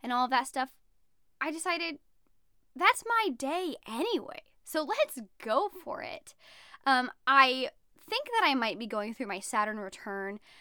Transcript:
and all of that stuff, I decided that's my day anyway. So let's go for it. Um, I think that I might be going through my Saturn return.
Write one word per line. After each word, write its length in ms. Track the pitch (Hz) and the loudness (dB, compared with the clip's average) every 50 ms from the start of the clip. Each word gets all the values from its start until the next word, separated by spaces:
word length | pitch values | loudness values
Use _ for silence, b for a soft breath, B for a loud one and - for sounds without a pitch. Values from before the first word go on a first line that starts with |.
| - | -6
and 100 | 240 247 | -2 0
all 120 | 247 254 | 0 2
of 60 | 247 | 2
that 160 | 262 247 269 - | 2 0 0 0
stuff, 220 | - 269 254 262 - _ _ _ _ _ _ _ _ _ _ _ _ _ | -2 -4 -4 -4 -6 _ _ _ _ _ _ _ _ _ _ _ _ _
I 100 | 262 302 | -4 -4
decided 480 | 302 320 320 370 339 339 339 330 311 - - _ _ _ _ _ _ _ _ _ _ _ _ _ _ | -4 -4 -2 -2 -2 -2 -2 -4 -6 -8 -14 _ _ _ _ _ _ _ _ _ _ _ _ _ _
that's 300 | 254 330 403 494 - - | 4 4 4 4 4 0
my 260 | 453 466 453 440 381 | 0 2 2 2 0
day 440 | 254 233 - 262 311 359 370 339 262 - - | -2 -2 -4 -4 -2 -2 -2 -4 -6 -6 -10
anyway. 580 | - 220 233 - 466 466 302 - - - - - _ _ _ _ | -10 -4 -4 -2 0 0 -2 -4 -4 -12 -14 -16 _ _ _ _
So 200 | - - 320 311 | -6 -4 -4 -2
let's 360 | 269 381 508 605 554 - 262 226 190 _ _ - | -2 0 0 0 0 0 -10 -14 -14 _ _ -4
go 260 | 220 214 269 403 403 - 381 339 | 0 0 0 0 0 -4 -8 -12
for 180 | - - - | -10 -10 -10
it. 340 | - - - - - - - B B B B B B B B B B | -8 -10 -12 -12 -14 -18 -20 B B B B B B B B B B
Um, 260 | 269 269 254 247 247 - - _ - | 2 4 4 2 0 -6 -6 _ 4
I 420 | 269 277 269 262 254 262 254 - - _ _ _ _ - - - | 8 8 8 8 6 2 -2 -4 -6 _ _ _ _ -20 -8 -4
think 180 | 427 480 587 - | -4 -4 -4 0
that 160 | 480 453 427 | 2 4 4
I 100 | - 269 | 4 4
might 240 | 262 233 220 185 185 | 2 0 0 -2 -4
be 80 | 233 214 | -6 -6
going 260 | 226 214 208 214 233 | -4 -4 -4 -6 -6
through 140 | - 262 202 | -8 -6 -6
my 140 | 196 185 | -6 -8
Saturn 360 | - - - 220 208 214 214 214 | -6 -4 -2 0 0 0 -2 -6
return. 600 | 202 190 - - - 214 196 196 196 196 202 214 B B B B | -8 -10 -10 -12 -10 -8 -6 -6 -6 -6 -8 -10 B B B B